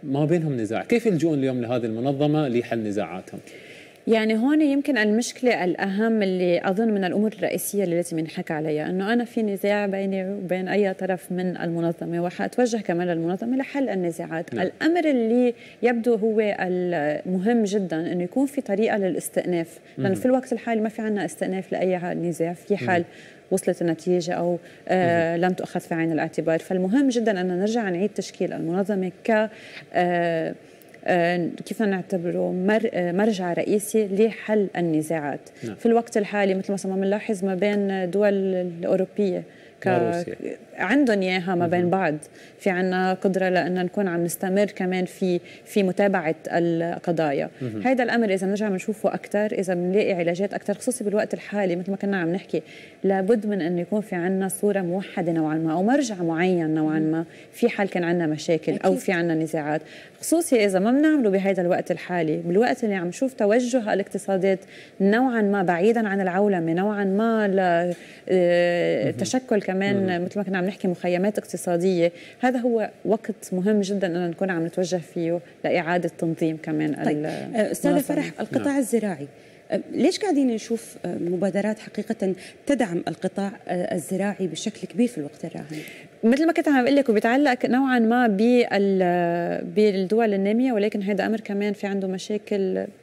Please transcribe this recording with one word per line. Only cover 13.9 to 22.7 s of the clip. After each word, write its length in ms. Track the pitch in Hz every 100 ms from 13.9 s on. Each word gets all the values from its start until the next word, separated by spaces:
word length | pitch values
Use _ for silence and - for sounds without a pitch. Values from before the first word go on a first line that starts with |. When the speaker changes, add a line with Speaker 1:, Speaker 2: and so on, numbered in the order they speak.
| 190 175 165 165 160 170
Speaker 1:
نعم. 120 | - 185
Speaker 2:
الأمر 440 | - 311 349 320
اللي 440 | 262 226 240 247 233 - -
يبدو 320 | 240 240 226
هو 260 | 226 220 214 214 -
المهم 1000 | 185 180 180 170 147 151 - 185 190 240
جدًا 500 | 208 208 185 160 170
إنه 120 | 180
يكون 220 | 180 254 277
في 140 | -
طريقة 360 | - 196 220 214
للاستئناف، 840 | 190 160 - - 170 175 165 - - -
لأنه 100 | 135
Speaker 1:
مهم. 100 | 190
Speaker 2:
في 80 | 254
الوقت 260 | 254 247
الحالي 280 | 233 - 226
ما 80 | 214
في 140 | 214
عنا 220 | 220 208
استئناف 480 | 165 - 185 190 190
لأي 220 | - 190
ها-، 200 | 180 175
نزاع، 380 | 165 170 156 165
في 240 | 170 -